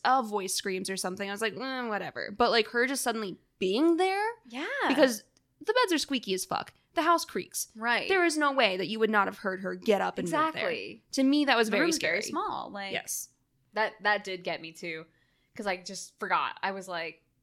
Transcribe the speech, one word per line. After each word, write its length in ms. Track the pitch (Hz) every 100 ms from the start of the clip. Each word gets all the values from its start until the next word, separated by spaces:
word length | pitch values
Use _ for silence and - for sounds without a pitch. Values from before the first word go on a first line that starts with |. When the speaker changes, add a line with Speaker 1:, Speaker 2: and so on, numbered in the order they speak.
| -
Speaker 1:
a 180 | 262
voice 300 | 220 208 185 -
screams 340 | 202 185 190
or 60 | 190
something. 320 | 185 190 196
I 60 |
was 80 | 208
like, 160 | 220 190
"Eh, 300 | 262 262 233
whatever." 440 | 202 165 - 82
But, 200 | 202 233
like, 180 | 226 220
her 180 | 233 254
just 160 | 277
suddenly 360 | 240 226 202 - _ -
being 380 | 185 214 330 330
there, 280 | 381 392 427 466 247
Speaker 2:
Yeah. 180 | 240 381 554 349
Speaker 1:
because 360 | 269 269 214 - _ _ -
the 140 | -
beds 180 | 494 427
are 60 | 311
squeaky 360 | - 269 -
as 120 | 185 -
fuck. 280 | - - - _
The 80 | -
house 240 | 320 330 -
creaks. 440 | 202 - - - 220
Speaker 2:
Right. 320 | 233 233 -
Speaker 1:
There 160 | 381 339
is 120 | 311
no 140 | 285
way 240 | 269 214 185
that 100 | 190
you 120 | 220
would 100 | 220
not 180 | 220 196
have 120 | 202
heard 220 | 202 190
her 140 | 190 180
get 240 | 220 196
up 160 | 185 -
and 60 | 175
move 40 |
there. 160 | 294 320
Speaker 2:
Exactly. 560 | - 185 147 98 226 _
Speaker 1:
To 100 | -
me, 220 | 269 294 277
that 120 | 233
was 100 | 220
Speaker 2:
The 40 |
Speaker 1:
very 120 | 202 330
Speaker 2:
room's 120 | 320
very 240 | 156 180
Speaker 1:
scary. 80 | -
Speaker 2:
small. 380 | 320 403 - -
Like, 220 | 202 196
Speaker 1:
Yes. 360 | 185 - - - _ _ _ _
Speaker 2:
that, 200 | 214 220 -
that 200 | 208 208
did 200 | 196 185
get 180 | 175 156
me, 100 | 160
too. 320 | 165 175 160 160 _ _ _ _ -
'Cause 120 | 202
I 100 | 180
just 400 | 180 185 - -
forgot. 380 | 196 170 131 -
I 100 | 190
was 160 | 196 185
like, 360 | 170 165 - _ _